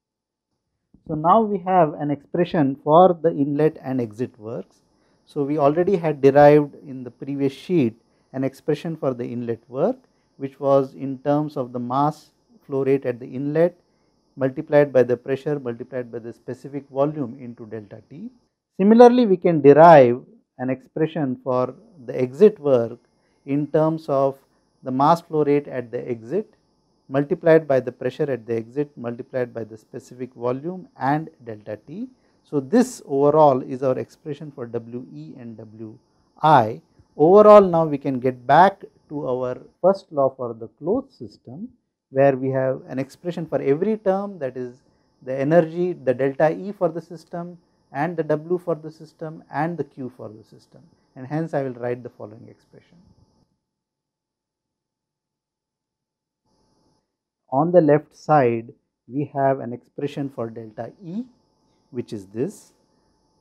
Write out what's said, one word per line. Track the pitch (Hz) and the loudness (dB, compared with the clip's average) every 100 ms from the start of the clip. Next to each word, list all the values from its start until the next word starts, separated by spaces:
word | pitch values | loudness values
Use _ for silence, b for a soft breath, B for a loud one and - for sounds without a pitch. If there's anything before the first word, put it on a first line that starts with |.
| _ _ _ _ _ _ _ _ _ _ - | _ _ _ _ _ _ _ _ _ _ -10
So, | |
now | 156 160 214 | -2 2 2
we | 214 196 | 2 -4
have | 180 180 151 | 0 2 2
an | - 147 | 0 -6
expression | - _ 170 170 180 135 135 | -6 _ -4 -2 0 -2 -2
for | 147 160 185 170 | 2 6 6 4
the | 160 | -2
inlet | 165 143 143 156 165 | -2 -2 0 0 -2
and | 139 131 | -8 -6
exit | 117 104 120 - | -8 -8 -10 -10
works. | 107 143 - _ _ _ _ _ _ | -14 -14 -14 _ _ _ _ _ _
So, | 156 | -8
we | 139 151 | -4 0
already | 143 156 180 190 | 2 2 0 -2
had | 165 143 | -2 2
derived | 139 139 147 151 143 - 151 | 4 8 8 8 4 -6 -18
in | 131 | -16
the | 123 | -16
previous | - 139 139 139 | -14 -10 -4 -4
sheet | - - 175 117 110 _ _ _ | -4 -4 0 0 -4 _ _ _
an | 135 | -8
expression | 135 - - 151 170 156 | -8 -6 -6 -6 -6 -6
for | 143 | -6
the | 120 | -6
inlet | 127 120 117 113 _ | -8 -8 -8 -8 _
work, | 127 190 254 _ _ _ - | -4 -4 -4 _ _ _ -14
which | 135 - | -14 -6
was | 139 139 135 | 0 2 0
in | 160 135 127 | -6 -10 -6
terms | 147 147 151 147 | -2 -2 -2 -6
of | 123 | -8
the | 123 | -8
mass | 123 131 147 151 _ _ _ _ - | -4 -2 -2 -4 _ _ _ _ -8
flow | 135 | -4
rate | 135 139 127 | 0 0 -2
at | 120 | -8
the | 135 | -12
inlet | 131 143 151 175 - _ _ _ _ _ - | -10 -4 0 -2 -2 _ _ _ _ _ -6
multiplied | 135 135 151 147 143 | -6 -6 0 2 2
by | 127 | -2
the | 120 120 | -6 -6
pressure | 139 131 156 143 | -4 -6 -6 -6
multiplied | 127 120 123 131 117 | -8 -10 -12 -12 -12
by | 117 | -14
the | 117 | -14
specific | - - 120 143 143 135 | -16 -16 -16 -14 -14 -8
volume | 135 147 151 117 143 | -2 -2 -2 -10 -10
into | 120 117 110 | -18 -18 -16
delta | 110 104 110 - | -16 -16 -20 -20
T. | 147 233 - _ _ _ - | -20 -20 -20 _ _ _ 0
Similarly, | 196 226 247 247 226 | 4 8 8 8 2
we | 180 | 0
can | 180 160 | 0 4
derive | 139 143 175 151 123 127 - _ _ - | 6 10 10 10 8 2 -8 _ _ -10
an | 127 | -8
expression | 131 - 151 156 170 135 127 | -8 -10 -4 -4 -2 -6 -6
for | 135 127 127 139 _ - 117 | -4 -2 -4 -8 _ -18 -12
the | 135 | -6
exit | 127 135 202 208 | -6 2 2 2
work | 143 127 113 120 _ _ _ _ 139 | 0 0 0 -8 _ _ _ _ -6
in | 143 143 | -4 -2
terms | 156 156 160 156 | 0 0 -2 -2
of | 139 139 135 _ _ _ _ | 0 0 -2 _ _ _ _
the | 131 | -6
mass | 131 147 170 | 0 2 2
flow | - 156 | -2 -2
rate | 143 143 147 | 0 0 -2
at | 131 117 | -10 -8
the | 120 120 | -10 -8
exit | 117 113 180 214 _ _ _ _ _ - | -10 -8 -8 -8 _ _ _ _ _ -6
multiplied | 135 143 - 165 160 147 | -4 -2 -2 4 4 4
by | 135 | -2
the | 123 | -2
pressure | - 127 - 147 | -8 -8 -6 -6
at | 120 110 | -6 -6
the | |
exit | 117 113 131 147 - | -8 -6 -8 -8 -10
multiplied | 120 120 127 131 123 | -12 -12 -10 -8 -8
by | 117 | -10
the | 110 110 | -14 -16
specific | _ 127 - 123 123 | _ -20 -20 -16 -16
volume | 117 120 135 156 185 - - | -8 -6 -6 -8 -14 -18 -6
and | 131 151 160 - | -4 -4 -6 -16
delta | 117 107 107 107 - | -18 -16 -14 -16 -14
T. | 180 254 _ _ _ | -16 -16 _ _ _
So, | _ 147 | _ -6
this | 131 226 247 - - | 0 0 0 -4 -6
overall | 139 143 151 151 131 | 0 2 6 4 4
is | 143 131 | -2 -4
our | 135 127 | -4 -4
expression | - _ 156 143 156 | -8 _ -16 -14 -16
for | 135 120 | -14 -12
W | 117 117 120 127 | -12 -12 -14 -16
E | 147 156 131 | -18 -18 -18
and | 117 110 | -18 -18
W | 110 110 110 117 _ _ _ _ | -20 -18 -18 -20 _ _ _ _
I. | 156 143 110 156 - _ _ - | 4 4 4 -4 -16 _ _ 0
Overall, | 156 202 208 208 | 6 8 10 10
now | 190 165 | 8 2
we | 160 143 | 0 -4
can | 147 131 | -4 -4
get | 127 123 123 | -4 -4 2
back | 151 190 190 - _ - | 6 6 2 -12 _ -16
to | 147 131 | -10 -6
our | 127 127 127 151 _ | -6 -6 -10 -16 _
first | 180 196 - | 0 0 -4
law | 147 135 131 | -2 -2 -4
for | 120 | -10
the | 113 113 _ | -12 -16 _
closed | 151 254 262 | -6 -6 -8
system, | _ 110 - - 143 254 _ _ _ _ | _ -20 -20 -20 -18 -18 _ _ _ _
where | 135 139 131 | 2 2 2
we | 135 | -2
have | 131 131 143 175 | -4 -4 -6 -10
an | 131 | -10
expression | 135 - 175 175 160 | -10 -12 -12 -10 -8
for | 139 | -4
every | 139 147 208 220 | -2 0 -2 -2
term, | 202 190 202 185 | -2 -4 -6 -10
that | 131 127 | -10 -10
is | 123 123 _ _ _ _ | -12 -16 _ _ _ _
the | 127 135 | -10 -4
energy, | 139 170 160 170 180 | 2 4 2 -2 -6
the | 151 127 | -4 -4
delta | 123 139 135 156 | -2 -2 0 0
E | 175 190 | -2 -10
for | 202 175 | -6 -6
the | 165 | -6
system | 165 165 - 175 175 175 _ _ _ | -12 -18 -16 -14 -14 -18 _ _ _
and | 135 165 165 | -8 -6 -4
the | |
W | 151 151 160 175 | -4 -4 -4 -6
for | 175 | -4
the | 156 160 | -8 -10
system | - 156 _ 156 165 - | -20 -20 _ -16 -16 -10
and | 139 165 165 | -6 -6 -6
the | |
Q | - - 127 - | -10 -12 -16 -14
for | 117 | -18
the | 107 | -20
system, | - 123 _ 135 _ _ _ - | -20 -20 _ -20 _ _ _ -20
and | 127 | -10
hence | 147 160 | -8 -6
I | 147 | -6
will | 135 | -6
write | 120 123 123 | -8 -8 -8
the | 120 | -12
following | - 110 113 113 | -18 -20 -20 -20
expression. | - _ 135 _ 175 _ _ _ _ _ _ _ _ _ _ _ _ _ _ _ _ _ _ _ _ _ _ _ _ _ _ _ _ _ _ _ _ _ _ _ _ _ _ _ _ _ _ _ _ _ | -20 _ _ _ _ _ _ _ _ _ _ _ _ _ _ _ _ _ _ _ _ _ _ _ _ _ _ _ _ _ _ _ _ _ _ _ _ _ _ _ _ _ _ _ _ _ _ _ _ _
On | 131 165 | -2 2
the | 175 | 4
left | 151 147 - | 4 2 0
side, | _ - 151 123 117 117 - _ _ - | _ 0 2 2 0 -8 -18 _ _ -12
we | 131 139 | -10 -8
have | 139 135 135 | -2 -2 -2
an | 127 | -6
expression | 117 _ - 143 151 139 | -14 _ -12 -10 -8 -10
for | 127 117 | -10 -10
delta | 113 113 107 117 - | -12 -16 -14 -16 -16
E, | 170 202 254 _ _ _ _ _ _ | -14 -12 -12 _ _ _ _ _ _
which | 123 120 | -12 -12
is | 107 95 | -14 -12
this. | 110 170 - _ _ _ _ _ _ _ _ | -8 -8 -8 _ _ _ _ _ _ _ _